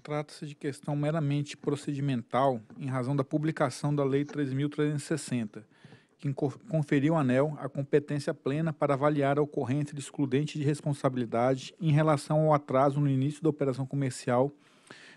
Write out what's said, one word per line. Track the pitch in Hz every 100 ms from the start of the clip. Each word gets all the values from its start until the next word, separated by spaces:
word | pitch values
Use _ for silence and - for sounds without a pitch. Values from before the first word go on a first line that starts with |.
trata-se | - 151 151 - 151
de |
questão | 143 151 131 - 147
meramente | 147 160 143 143 147 -
procedimental, | - 139 - 143 143 127 - 120 139 123 104 -
em | 131
razão | 131 123 143
da |
publicação | 135 156 151 156 143 - 147
da | 147 139
Lei | 139
treze | 143 143 139
mil | 135 147
trezentos | 147 151 147
e | -
sessenta, | 156 - 127 110 107 - _ - - _ _
que | 143
inco-, | 135 143 - -
conferiu | 160 143 143 143 165
à |
aneel | 131 127 151 147
a | 139
competência | - 139 151 143 147 139
plena | 147 131 147 165
para | 147 143
avaliar | 135 147 147 139 147
a |
ocorrência | 147 151 123 143 143
de | 147
excludente | - - 139 127 151 156
de |
responsabilidade | 139 147 151 139 147 127 113 113 127 135 - -
em | 160
relação | 147 156 147 - 151
ao | 156
atraso | 147 - 131 143 139
no | 143
início | 135 139 151
da | 156
operação | 147 139 120 131
comercial | 139 135 - - 123 143 - _ _ _ - -